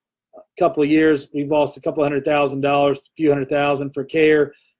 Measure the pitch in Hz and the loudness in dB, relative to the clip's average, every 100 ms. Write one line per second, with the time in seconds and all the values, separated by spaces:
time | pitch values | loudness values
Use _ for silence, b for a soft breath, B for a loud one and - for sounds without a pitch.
0 | _ _ _ - - - 175 - 147 156 | _ _ _ -20 -20 -2 -2 0 2 4
1 | 156 147 - 147 139 151 143 - 160 151 | 4 2 -2 -8 -2 0 -2 -4 -6 -2
2 | 143 143 139 147 143 135 139 143 143 139 | -2 -2 0 0 0 -2 -2 0 0 -2
3 | - - 156 143 135 147 143 139 139 139 | -8 -2 0 0 0 -2 0 -2 -6 -8
4 | 135 160 156 151 147 b b | -6 0 4 4 0 b b